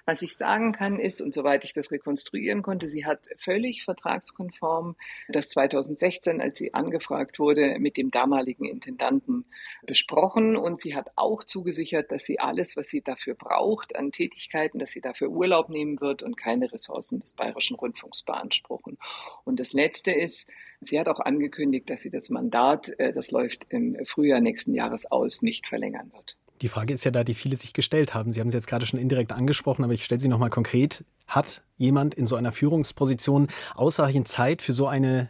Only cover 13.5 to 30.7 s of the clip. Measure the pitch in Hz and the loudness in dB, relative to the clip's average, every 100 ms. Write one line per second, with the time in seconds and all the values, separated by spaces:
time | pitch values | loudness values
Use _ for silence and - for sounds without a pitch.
13.5 | - - 220 - - 143 - 175 - - | 2 2 0 -4 -6 -4 -4 -6 -6 -6
14.5 | 160 156 131 135 123 127 - 139 165 185 | -2 -2 -4 -8 -8 -8 -4 -4 0 4
15.5 | 170 160 156 151 143 143 139 - - 117 | 4 2 -2 -4 -2 -2 -4 -6 -6 -2
16.5 | 127 180 220 - - - - - - - | 0 -2 -4 -8 -6 -6 -8 -8 -6 -6
17.5 | - - 247 247 - - - - - - | -2 -4 -4 -6 -6 -10 -8 -6 -6 -2
18.5 | - - - - - - - - - - | -4 -4 -10 -10 -16 -14 -14 -14 -10 -4
19.5 | 127 127 139 156 - - 156 170 - - | -2 0 2 2 0 0 0 0 -4 -14
20.5 | - - - - 147 170 156 - 147 143 | -20 -20 -18 -4 0 0 0 2 2 0
21.5 | - 147 131 - 151 - - - 123 123 | 0 0 0 -2 -8 -6 -8 -4 -4 0
22.5 | 120 131 151 - - 131 131 - 123 123 | 4 4 4 0 -2 0 0 -2 0 0
23.5 | - - 123 120 - 131 - 147 127 117 | -4 -6 -2 -2 -2 -4 2 4 6 4
24.5 | 113 - 127 117 117 - 127 123 - 113 | 2 -2 0 -2 -4 0 0 0 0 -2
25.5 | - - 117 107 117 - - - - _ | -2 -6 -4 -4 -8 -14 -18 -18 -18 _
26.5 | - 117 - 113 135 139 120 120 113 135 | -6 -4 -2 -2 0 2 2 0 -2 -2
27.5 | 135 - - - 156 143 113 110 110 117 | -4 -4 -2 2 4 2 0 -2 0 0
28.5 | 117 - 120 113 127 127 131 117 117 131 | 0 0 -2 -2 0 2 2 0 0 2
29.5 | 143 - 131 123 117 - 120 135 117 117 | 2 0 0 2 0 0 2 4 4 4
30.5 | 120 110 | 2 2